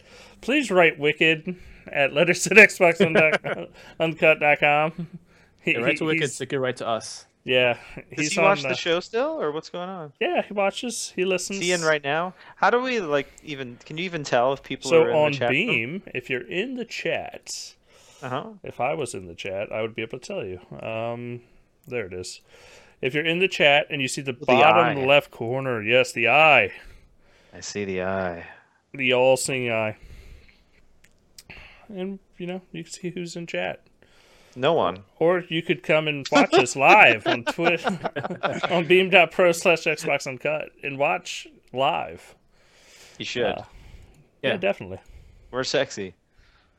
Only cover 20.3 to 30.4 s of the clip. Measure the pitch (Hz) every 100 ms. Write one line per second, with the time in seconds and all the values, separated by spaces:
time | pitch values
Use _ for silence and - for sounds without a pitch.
20.3 | 196 107 92 - 143 - 113 117 120 120
21.3 | 120 - _ _ _ - 123 95 90 90
22.3 | - _ - - - - _ 131 147 165
23.3 | 165 185 - 156 143 - 151 127 - 135
24.3 | 127 143 127 151 113 120 139 131 143 -
25.3 | - 117 131 135 117 104 123 120 - 113
26.3 | 135 156 135 98 - - - _ _ _
27.3 | _ _ 90 - 101 101 92 92 95 92
28.3 | 85 85 - _ _ _ 139 131 123 127
29.3 | 131 - 135 123 113 107 107 - - -
30.3 | -